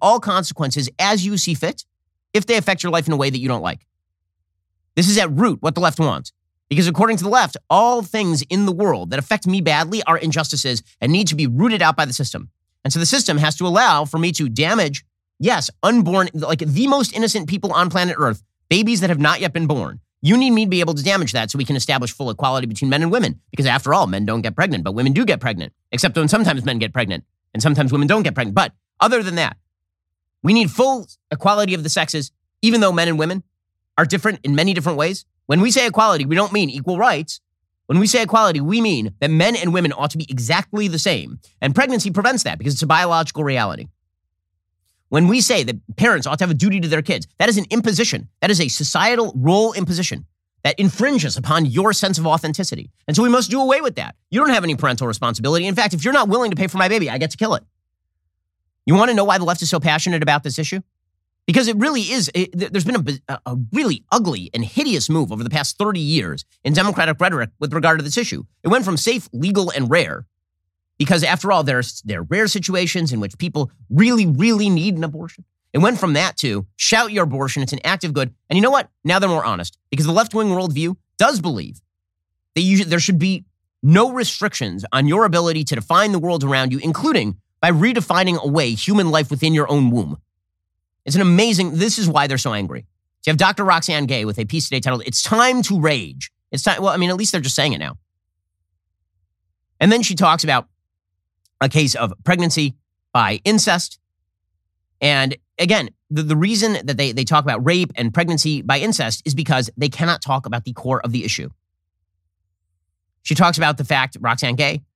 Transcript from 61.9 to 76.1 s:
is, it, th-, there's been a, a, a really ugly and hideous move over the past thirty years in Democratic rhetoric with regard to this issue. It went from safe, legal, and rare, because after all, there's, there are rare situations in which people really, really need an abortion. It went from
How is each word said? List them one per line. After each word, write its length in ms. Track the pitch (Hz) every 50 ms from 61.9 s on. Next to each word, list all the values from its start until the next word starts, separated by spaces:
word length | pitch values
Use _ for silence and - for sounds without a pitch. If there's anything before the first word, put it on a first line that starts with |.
| - 247
is, 280 | 202 165 247 254 170 - -
it, 160 | 175 185 - - 175
th-, 120 | 190 - 175
there's 100 | 196 156
been 380 | 196 254 226 - - 139 139 - -
a, 40 | -
a, 180 | - - 120 123
a 40 | 131 120 113
really 320 | 190 - 294 214 139 101 - _
ugly 380 | 202 240 208 175 127 92 92 - -
and 120 | 117 113
hideous 440 | 104 - 254 302 277 202 143 113 -
move 220 | 160 160 139 87
over 140 | 107 107 117
the 40 | -
past 280 | 147 151 139 - -
thirty 240 | - 208 214 202 175
years 420 | 156 143 160 143 95 85 69 71 - - _ _ -
in 80 | 131 151
Democratic 480 | 185 185 208 190 - 165 160 151 -
rhetoric 300 | 180 190 175 131 117 107 -
with 160 | _ 151 143 160
regard 260 | 165 156 165 160 156
to 40 | 147
this 140 | 147 -
issue. 260 | 240 240 - - 67 - - _ _ -
It 40 |
went 160 | 170 214 262 208
from 140 | 185 175
safe, 320 | 143 - 220 247 226 - -
legal, 380 | - 120 151 196 202 202 185 160
and 200 | 120 139 127 117
rare, 360 | 147 175 131 80 71 - - - _ _ _ _ _ _ _ _ _ _ _ _ _
because 260 | _ 151 - 185 165 147
after 300 | 135 143 143 - 196 196
all, 100 | 170 147
there's, 380 | 143 131 123 120 - - -
there 180 | - 104 101 85
are 40 | 85
rare 260 | 78 170 202 220 202
situations 640 | - 202 160 - 185 180 180 160 - 180 165 143 127
in 80 | 110
which 160 | 101 98 -
people 340 | - 170 170 - 151 139 - - _ - -
really, 360 | 135 151 220 240 247 226 202
really 440 | 165 143 127 202 233 226 202 214 202
need 280 | 185 160 165 214 185
an 80 | 156 165
abortion. 400 | 160 143 151 175 165 - - - _ _ _ _ _
It 60 | -
went 240 | 139 180 226 254 185
from 100 | 190 175